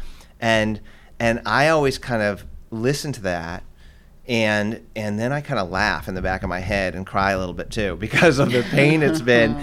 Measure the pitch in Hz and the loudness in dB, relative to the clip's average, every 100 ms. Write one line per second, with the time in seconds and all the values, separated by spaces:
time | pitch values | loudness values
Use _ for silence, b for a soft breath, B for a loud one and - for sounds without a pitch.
0 | B B B - 117 110 107 104 b b | B B B -4 2 2 2 -4 b b
1 | b - 117 113 104 117 151 160 139 127 | b -2 0 0 0 2 4 4 2 -2
2 | - 117 104 95 - - - 113 123 147 | -4 0 0 -2 -10 -18 -12 -2 -2 -2
3 | 151 113 95 87 82 90 - - b b | -4 -6 -4 -4 -6 -10 -14 -20 b b
4 | b - - 117 107 107 104 110 - 110 | b -18 -2 2 2 2 0 -4 -10 -8
5 | 104 104 120 147 143 123 87 92 104 78 | -4 -2 -2 -4 -4 -4 -2 0 0 0
6 | 104 92 92 92 95 90 92 101 92 87 | -4 -4 -2 -2 -4 -4 -2 -2 -2 -4
7 | 95 104 98 95 92 87 - 113 98 85 | -6 -2 0 0 -2 -8 -8 -4 -4 -4
8 | 107 139 170 135 135 123 117 147 143 156 | -2 4 4 6 2 2 2 4 4 6
9 | 143 - 123 120 113 113 | 4 2 4 4 4 0